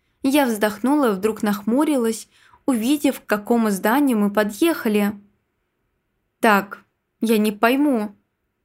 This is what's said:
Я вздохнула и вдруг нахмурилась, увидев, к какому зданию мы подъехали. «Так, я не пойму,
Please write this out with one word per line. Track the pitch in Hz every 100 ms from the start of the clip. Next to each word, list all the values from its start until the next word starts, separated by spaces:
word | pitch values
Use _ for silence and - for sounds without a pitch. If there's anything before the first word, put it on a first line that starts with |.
| _ _
Я | 269 285 262
вздохнула | 214 214 208 247 294 247
и | 190
вдруг | 214 214
нахмурилась, | 214 202 208 254 311 277 226 220 - _ _ _ -
увидев, | 240 233 294 277 -
к | -
какому | 208 208 233 220
зданию | 190 208 262 277 214
мы | 202
подъехали. | 208 214 - 330 320 226 208 202 208 - _ _ _ _ _ _ _ _ _ _ _
«Так, | 233 202 196 - _ _ _ _
я | 226 220
не | 214
пойму, | 208 233 269 294 233 208 - _ _ _ _